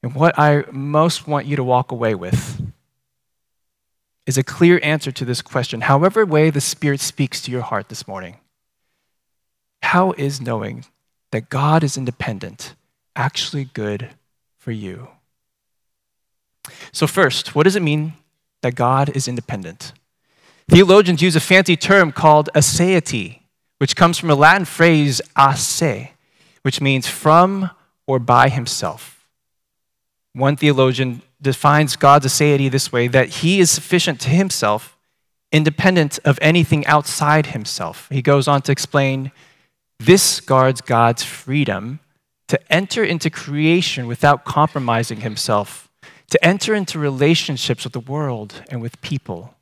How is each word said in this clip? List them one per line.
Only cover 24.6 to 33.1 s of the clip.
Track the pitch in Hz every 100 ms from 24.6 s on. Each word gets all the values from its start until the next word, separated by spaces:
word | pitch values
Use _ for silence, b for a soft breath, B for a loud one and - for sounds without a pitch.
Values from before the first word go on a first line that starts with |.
| 175
phrase, | - 170 160 143 123 - -
ase, | 139 147 - - 165 104 127 _ _ _ _ _
which | 135 -
means | 139 135 -
from | - 156 165 185 196 185 - _ _ -
or | 131
by | 120 123 127
himself. | 131 113 - 87 73 - _ _ _ _ _ _ _ _ _ _ _ _
One | 123 135 147
theologian | 151 135 131 123 131 120 _ _
defines | 135 131 151 147 151
God's | - 143 143 135
aseity | - 147 143 139
this | 131 -
way, | 123
that | 120